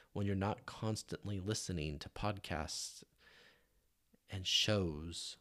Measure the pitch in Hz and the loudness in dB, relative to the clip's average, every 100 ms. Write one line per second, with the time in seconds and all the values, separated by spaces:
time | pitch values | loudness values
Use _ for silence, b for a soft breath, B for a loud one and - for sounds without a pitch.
0 | B - 101 98 98 - - - 110 107 | B -2 2 4 2 2 -4 -4 -2 -2
1 | - - 101 101 95 110 - 87 76 71 | -4 -6 -4 -4 0 -2 0 -2 -2 -4
2 | - - 101 95 - 76 78 - - - | -8 -4 -2 -2 -4 -4 -4 -4 -8 -10
3 | - _ B B B B B B B _ | -20 _ B B B B B B B _
4 | _ _ - 101 92 - - 104 87 76 | _ _ -10 -4 2 4 6 6 4 0
5 | 85 82 - - | -4 -6 -8 -10